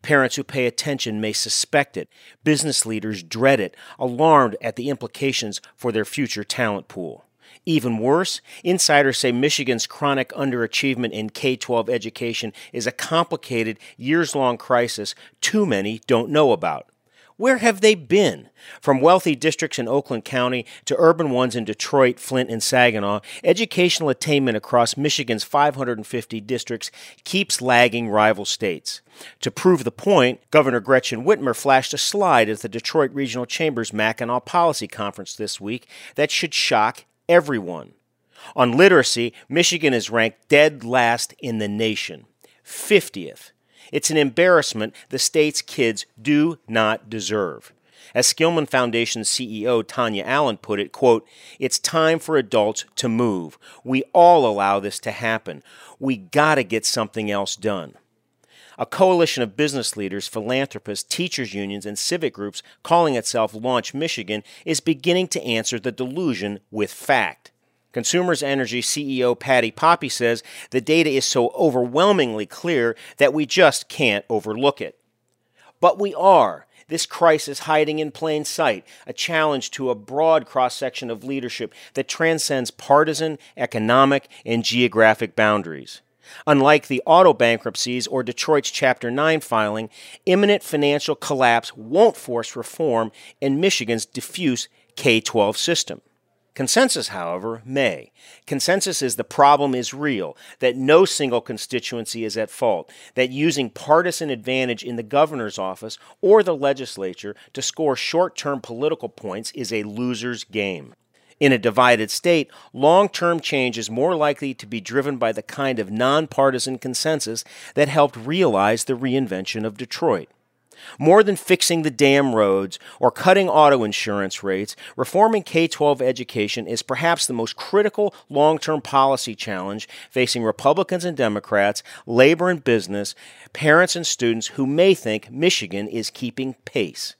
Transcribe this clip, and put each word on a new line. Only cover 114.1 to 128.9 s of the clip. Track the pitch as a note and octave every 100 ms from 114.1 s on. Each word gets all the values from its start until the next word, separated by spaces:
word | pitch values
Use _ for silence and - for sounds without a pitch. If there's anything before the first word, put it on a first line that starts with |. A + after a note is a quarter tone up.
| E3+
likely | D3 C#3+ C#3
to | B2 G#2
be | A2+
driven | F#2+ B2+ C#3 C3
by | A#2
the | G#2+
kind | - - C#3 A#2+
of | G2
nonpartisan | G#2+ B2+ D3 D#3 - C3+ B2+ C3 C3
consensus | B2+ B2 D#3 D#3 G#2+ A2+ - - -
that | - C#3+
helped | D3 C#3+ A#2+
realize | A2+ E3+ F3 G2+ G2+ A2+ -
the |
reinvention | B2+ C3 C3 B2 F#2 F#2+ A2+ A2
of | G#2
Detroit. | B2+ - E3 G2 D2 _ _ _ _ _ - -
More | C#3+ G3
than | G#3 F#3+
fixing | - F3+ - E3+
the | D#3
damn | A#2+ C#3 C#3 C#3 A2+
roads | G2+ F#2+ G2 - - -
or | B2+
cutting | - F#3 F#3+ F#3
auto | D#3 D3 C3+ A2
insurance | G#2 - G2+ G2 -
rates, | G2 F#2+ G#2+ - - -
reforming | C3 F#3 A3 A3
K | - E3 E3
twelve | - D3 C3+
education | B2+ B2 B2 A#2+ G#2 - F#2+
is | A2+
perhaps | - B2+ E3 E3+ -
the |
most | B2 A2+ -
critical | - G3+ G#3 - G#3 - _
long-term | D3 D3+ D#3+ - D#3
policy | -